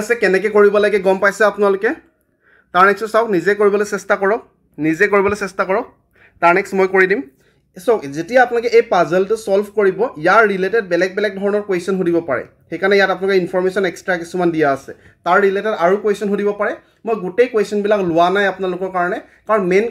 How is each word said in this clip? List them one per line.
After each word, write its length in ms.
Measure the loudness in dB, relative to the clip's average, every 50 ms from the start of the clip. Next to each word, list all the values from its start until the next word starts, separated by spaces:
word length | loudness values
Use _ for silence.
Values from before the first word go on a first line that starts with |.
আছে, 120 | 0 0 -2 0
কেনেকৈ 280 | 0 0 2 0 0 2 4
কৰিব 180 | 4 4 4 4 2 2
লাগে 140 | 2 0 0 0
গম 100 | 0 0 2 0
পাইছে 180 | 0 2 2 0 0
আপোনালোকে? 400 | 0 0 0 0 0 0 -2 -4 -4 -6 -12 _ _ _ _ _ _ _ _ _ _ _ _ _ 2
তাৰ 100 | 4 4 4
নেক্সট 200 | 2 0 -2 -2
চাওক, 160 | 0 0 0 0 0
নিজে 160 | 0 0 0 2 2
কৰিবলৈ 260 | 2 2 2 0 -2 -4 -6
চেষ্টা 200 | -6 -4 -4 -2 0
কৰক, 180 | 0 0 -2 -2 -6 _ _ _ _ _ _ -4
নিজে 260 | -2 -2 0 0 2 2
কৰিবলৈ 260 | 2 2 2 0 -2 -4 -6
চেষ্টা 180 | -6 -6 -4 -4 -2
কৰক। 180 | -2 -4 -4 -6 _ _ _ _ _ _ _ _ _ _
তাৰ 100 | 2 2 4
নেক্সট 180 | 2 0 -2 0 0
মই 100 | 0 2 2
কৰি 120 | 2 2 2
দিম। 100 | 0 -2 -4 -8 _ _ _ _ _ _ _ _ _
চাওক, 240 | -6 -2 0 0 0 -2 -6 -8
যেতিয়া 240 | -10 -4 0 2 4 4
আপোনালোকে 260 | 2 0 -2 0 2 2 2
এই 60 | 4 4
পাজলটো 420 | 2 0 2 2 0 0 0 0 -2 -4 -2
ছল্ভ 200 | 0 0 0 0 -2 -2
কৰিব, 220 | 0 0 0 0 0 -2 -4 -4 -2
ইয়াৰ 200 | 0 4 4 4 4 4
ৰিলেটেড 320 | 2 -2 -2 -2 -2 -2 -2 -2
বেলেগ 180 | 0 0 0 -2 -2
বেলেগ 160 | -2 -4 -4 -4 -4
ধৰণৰ 220 | -2 -2 -2 -2 -2 -2
কুৱেশ্যন 260 | -4 -4 -2 -4 -2 0
সুধিব 180 | 0 0 0 0 -2 -2
পাৰে, 140 | -4 -6 -6 -10 _ _ _ _
সেইকাৰণে 280 | -8 -4 0 2 4
ইয়াত 140 | 4 4 2 0
আপোনালোকে 260 | -2 -2 0 0 0
ইনফৰমেশ্যন 420 | 0 -2 -2 -2 -2 -2 -2 -2 -2 -4
এক্সট্ৰা 240 | -4 -6 -6 -6 -6 -4
কিছুমান 260 | -6 -6 -4 -2 -2 0 0
দিয়া 140 | 0 0 0 0
আছে, 160 | -2 -6 -14 -20 -20 _ -20 _ _ -2
তাৰ 140 | 0 2 2 2
ৰিলেটেড 300 | 2 0 -2 -2 -4 -2 0 2
আৰু 100 | 2 2 2
কুৱেশ্যন 260 | 0 -2 -2 -2 -2 -4
সুধিব 180 | -2 -2 -2 -2 -2 -2
পাৰে। 120 | -4 -6 -6 -8 _ _ _ _ -6
মই 80 | -6 -6 -4 -6
গোটেই 240 | -2 0 0 0 2
কুৱেশ্যনবিলাক 480 | 0 -2 -2 -2 -2 -2 0 0 0 0 0 0
লোৱা 160 | 2 2 2 2 2
নাই 120 | 0 0 -2
আপোনালোকৰ 380 | -2 -4 -6 -6 -6 -6 -6 -6 -4
কাৰণে, 220 | -2 -2 -2 -4 -8 -10 _ _ _ _ -2
কাৰণ 140 | 0 0 0 2
মেইন 160 | 0 0 0 -2